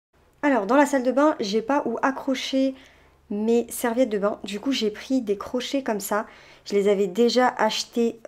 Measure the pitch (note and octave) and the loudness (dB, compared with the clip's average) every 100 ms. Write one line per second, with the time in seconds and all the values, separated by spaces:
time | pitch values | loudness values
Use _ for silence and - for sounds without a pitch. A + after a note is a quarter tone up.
0 | _ _ _ - D4 B3 G3 C#4 C#4 C4+ | _ _ _ -2 2 2 4 4 4 2
1 | B3 A#3+ D4+ D4+ G#3 A3 A3 C#4+ A#3+ A3+ | 2 4 2 2 -2 -2 0 -2 0 -2
2 | C4+ C4+ - C4 - C4+ C4+ C4 - _ | -2 -2 -4 -4 -2 0 0 -4 -18 _
3 | _ _ - G#3 A3 A#3 A#3 - A#3+ A3+ | _ _ -8 -4 2 2 0 -4 -2 0
4 | B3 G#3 G3+ - G3 G3+ C4+ C4 G#3+ G#3 | 0 0 -2 -4 -8 -6 -2 0 -2 -4
5 | - C4 G#3 G3+ - B3 - C#4 C4 G#3 | -2 -2 0 -4 -4 -6 -4 -4 -2 -4
6 | - G#3 A3+ - - - - G3+ G3 G3 | -2 -4 -4 -14 -20 -18 -2 0 2 2
7 | G3 F#3 A#3+ A#3+ B3 - A3 - - A#3+ | 0 2 2 4 2 2 0 0 -4 -2
8 | A#3 A3+ | -2 -2